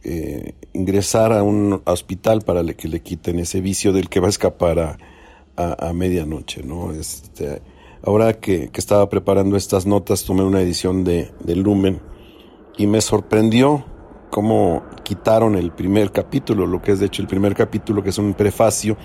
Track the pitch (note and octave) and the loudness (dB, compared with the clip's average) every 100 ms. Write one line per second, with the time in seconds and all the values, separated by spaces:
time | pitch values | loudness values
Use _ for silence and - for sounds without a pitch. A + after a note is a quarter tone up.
0 | - E2 C#2+ C#2+ - - - - F#2+ G2 | -10 -8 -8 -8 -12 -16 -12 -6 0 0
1 | F#2+ A2+ A2 A2 G#2 G#2 G2+ F#2+ - F2+ | 2 2 4 4 2 2 2 0 0 -2
2 | - F#2 A2 A2 G#2 F2 E2+ - D#2+ E2 | -4 -4 0 0 0 -2 -2 -6 -8 -8
3 | - E2 - F2 E2+ F#2+ F#2+ F#2+ G#2 F#2+ | -8 -8 -4 -4 -4 -4 -4 0 0 0
4 | E2 F#2+ F#2 - F2+ - F2 E2 D#2+ C2+ | 0 0 0 2 -2 0 0 0 -2 -6
5 | - - - - _ - E2+ - E2+ F2 | -18 -20 -20 -20 _ -6 -6 -4 -6 -2
6 | F#2 F2+ D2+ D2+ - - - E2+ F2 D#2+ | -2 -2 -4 -8 -10 -12 -10 -10 -8 -10
7 | D#2+ - - - C#2+ C#2+ - - - - | -12 -14 -16 -10 -10 -10 -14 -20 -20 -8
8 | - G#2 A2+ A2 - F2 B1 - - G#2 | 0 4 4 0 -2 -2 -2 -8 0 2
9 | G2 G2 F#2 G2 G2 G2+ - G2 F#2+ G2+ | 4 2 2 2 2 0 0 0 2 0
10 | F2+ G2 - F#2+ F#2+ F#2+ F2+ E2+ F#2 F#2 | 0 -2 0 0 2 2 0 0 -2 0
11 | F2+ E2+ D#2+ - - F2 G2 G2 F#2+ F#2+ | 0 0 -2 -8 -4 0 2 2 2 0
12 | - - - - - - - - G#2 G#2+ | -8 -20 -20 -20 -20 -20 -16 -2 2 2
13 | - G#2+ - G#2+ A2+ A#2 C3+ D3 - - | 2 0 2 2 4 4 4 2 -4 -16
14 | - - - G#2 G#2+ G#2+ F#2+ D#2 - - | -20 -20 -8 -2 0 2 2 0 -6 -16
15 | - F#2+ - A2+ A2+ G2 E2+ - F2+ G2+ | -10 -4 2 4 4 2 -2 -4 0 2
16 | G2+ - - C3+ - G#2 F2+ F2+ - G2 | 2 0 -2 -4 -2 0 0 -2 0 0
17 | G2+ - - F#2+ G2+ G2 A#2+ A2 - G2+ | 0 -4 -4 0 0 2 0 -2 -2 -2
18 | F#2+ G2 G#2 F#2 G#2 - A2+ - G#2 G#2+ | -2 -2 -2 2 0 4 2 2 -2 -6